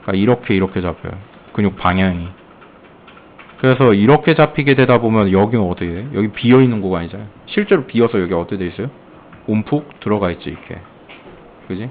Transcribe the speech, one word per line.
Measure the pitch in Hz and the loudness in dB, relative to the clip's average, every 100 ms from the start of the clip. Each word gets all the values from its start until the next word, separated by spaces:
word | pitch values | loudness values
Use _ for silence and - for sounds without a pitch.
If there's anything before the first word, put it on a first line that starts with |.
그러니까 | - | -2
이렇게, | 98 107 120 - 98 | 0 2 0 0 0
이렇게 | 92 98 | 0 -4
잡혀요. | 87 80 - 92 101 - - | -6 -8 -12 -14 -18 -20 -12
근육 | - 101 92 | -2 -2 0
방향이. | - 92 95 87 87 92 - - - - - - - - - - - - | -2 0 0 -2 -8 -14 -20 -20 -20 -20 -20 -20 -20 -20 -20 -20 -20 -2
그래서 | 131 127 131 | 0 4 4
이렇게 | 101 107 151 - | 4 4 4 4
잡히게 | 160 151 - 143 | 2 2 2 0
되다 | 135 127 120 | 2 4 2
보면 | 113 110 101 | 2 2 2
여기는 | 95 104 120 | 2 2 2
어떻게 | 92 87 87 | -2 -4 -6
돼? | 85 131 120 | -8 -8 -4
여기 | 107 | -4
비어있는 | - 117 131 127 113 | -2 4 6 4 2
구간이잖아요. | 95 90 85 95 104 - - | -4 -4 -6 -12 -16 -20 -6
실제로 | - 208 175 127 | -6 0 0 0
비어서 | 113 117 107 | 0 2 2
여기 | 87 | -2
어떻게 | 87 87 101 | -2 -4 -6
돼 | 90 | -8
있어요? | 85 120 - - - - - - | -8 -10 -12 -20 -20 -20 -16 -4
움푹 | 110 110 147 147 - | -4 -2 -4 -4 -10
들어가 | - 104 95 | -2 0 0
있지, | 85 - | -4 -10
이렇게. | - - - - - - - - - - - - | -14 -16 -18 -18 -20 -20 -20 -20 -20 -20 -20 -12
그지? | 92 117 | -10 -10